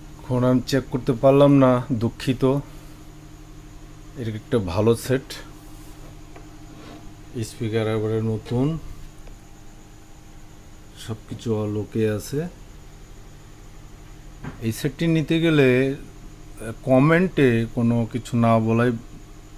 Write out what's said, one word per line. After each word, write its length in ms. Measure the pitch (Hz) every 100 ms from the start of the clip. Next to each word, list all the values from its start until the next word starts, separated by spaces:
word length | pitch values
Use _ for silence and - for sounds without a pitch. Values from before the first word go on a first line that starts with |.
| - -
ক্ষণ 200 | - 127 127
আমি 120 | 127 -
চেক 140 | 135 127
করতে 200 | 143 120 120
পারলাম 280 | 135 139 143 143
না, 80 | 131 123 135 123
দুঃখিত। 420 | 117 - - 117 131 139 139 - - - - - - - - - - - - - - -
এর 80 | 113 107
একটা 180 | - 120 92
ভালো 180 | 90 107 117 -
সেট, 220 | 131 - - - - - - - - - - - - - - - - - - - - - - 110
স্পিকার 380 | - 113 110 110 110
এবারে 240 | 107 110 110
নতুন, 360 | 110 - 120 139 160 - - - - - - - - - - - - - - - - - - - - - -
সব 140 | - 107 -
কিছু 200 | 110 120 107
all 140 | 107 104
okay 220 | 98 117 110 107
আছে। 220 | - 135 175 - - - - - - - - - - - - - - - - - - - - - 113
এই 60 | 113
সেটটি 260 | 147 - 170 160
নিতে 200 | 147 165 165
গেলে 220 | 151 131 127 135 143 - - - - - - 113 113 -
কমেন্টে 640 | 131 143 165 185 165 135 113 113 127
কোনো 200 | 117 117 113
কিছু 200 | 123 - 120 117
না 60 | 113 110
বলাই 260 | 113 123 117 - - - - -